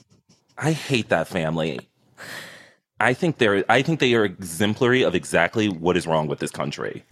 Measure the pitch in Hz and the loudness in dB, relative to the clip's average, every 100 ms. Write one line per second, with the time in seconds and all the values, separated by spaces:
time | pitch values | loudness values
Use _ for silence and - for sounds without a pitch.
0 | _ _ _ _ _ - 135 156 - 131 | _ _ _ _ _ -6 -2 -2 -2 -2
1 | 107 90 80 92 80 80 80 64 - _ | 0 -2 0 -2 -2 -2 -2 -4 -12 _
2 | _ - - - - - - _ _ - | _ -20 -16 -16 -16 -20 -20 _ _ 0
3 | 110 127 175 - 110 98 - 120 143 160 | 0 2 -2 2 2 4 4 2 2 0
4 | 131 117 104 90 92 82 104 107 123 127 | 2 4 2 -2 -8 -2 0 2 2 4
5 | 90 90 - 90 85 117 107 82 82 87 | 2 0 0 2 2 2 0 0 0 2
6 | 80 80 78 71 76 - 71 - 55 - | 2 0 0 -4 -6 -6 -6 -6 -8 -10
7 | - | -16